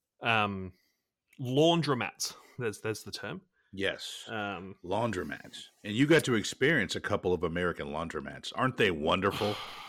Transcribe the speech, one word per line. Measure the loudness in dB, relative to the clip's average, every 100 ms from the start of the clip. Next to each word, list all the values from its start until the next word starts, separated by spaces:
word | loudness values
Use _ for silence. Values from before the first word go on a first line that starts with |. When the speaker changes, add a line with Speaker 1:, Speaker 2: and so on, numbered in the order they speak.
| _ -4
Speaker 1:
um, | 2 4 2 -2 -8 -12 _ _ _ _ _ -10
laundromats. | -2 4 6 4 2 0 -2 -6 -10 -10 -16 -6
There's, | -4 -4
there's | -4 -6
the | -8
term. | -10 -8 -10 -12 _ _
Speaker 2:
Yes. | -4 -4 -2 -8 -12 -8
Speaker 1:
Um, | -6 -4 -6 -10 -12
Speaker 2:
Laundromats. | -4 -2 0 -2 -4 -8 -12 -18 -18 _
And | -4
you | 2 6
got | 6
to | 6
experience | 2 2 0 2 4 2 -2
a |
couple | -2 0 2
of | 2
American | 0 0 0 -2 -4
laundromats. | -4 -4 -6 -8 -12 -10
Aren't | -2 0 4
they | 2
wonderful? | 4 2 4 2 2 0 -2 -6 -12